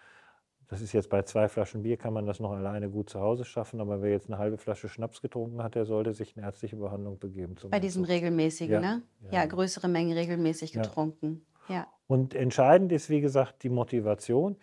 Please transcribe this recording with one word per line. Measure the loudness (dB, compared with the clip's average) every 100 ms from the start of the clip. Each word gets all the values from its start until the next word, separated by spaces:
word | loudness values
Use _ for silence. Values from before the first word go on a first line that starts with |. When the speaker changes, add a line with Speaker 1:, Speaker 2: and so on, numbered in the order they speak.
| -20 -20 -20 _ _ _ _
Speaker 1:
das | -10
ist | 0
jetzt | 0 2
bei | 0
zwei | 2 2 2
Flaschen | 2 -4 -4
Bier, | -2 -2
kann | -2
man | -2 -2
das | -2
noch | -4
alleine | -4 -4 -4 -4
gut | -4 -6
zu | -2
Hause | 0 0 -2
schaffen, | -6 -6 -6
aber | -4 -2
wer | 0
jetzt | 0 -2
eine | -4
halbe | -2 -2
Flasche | -4 -6 -8
Schnaps | -8 -10 -8
getrunken | -8 -6 -6 -6
hat, | -4 -2
der | 0
sollte | 0 0
sich | -4 -8 -8
in |
ärztliche | -10 -8 -10 -8
Behandlung | -6 -6 -8 -10
begeben | -10 -10 -10 -10
zum | -4
Speaker 2:
Bei | -2
diesem | -2 -2
Speaker 1:
Entzug. |
Speaker 2:
regelmäßigen, | 0 0 2 2 2 0 0
Speaker 1:
Ja, | 2
Speaker 2:
ne? | 2 -2 -6 _
Speaker 1:
ja. | -2
Speaker 2:
Ja, | 0 2
größere | 2 -2 0 0
Mengen | 2 2
regelmäßig | 0 0 0 0 0 -4
Speaker 1:
Ja. |
Speaker 2:
getrunken. | -4 -2 -2 -2 -2 -4 -6 -10 _ -8
Ja. | -6 -6 _ 0
Speaker 1:
Und | 2 2 0
entscheidend | 0 4 8 8 8
ist, | 0 0
wie | 0
gesagt, | 2 2 0 -2
die | -2
Motivation. | 0 0 0 0 0 2 2 2 -2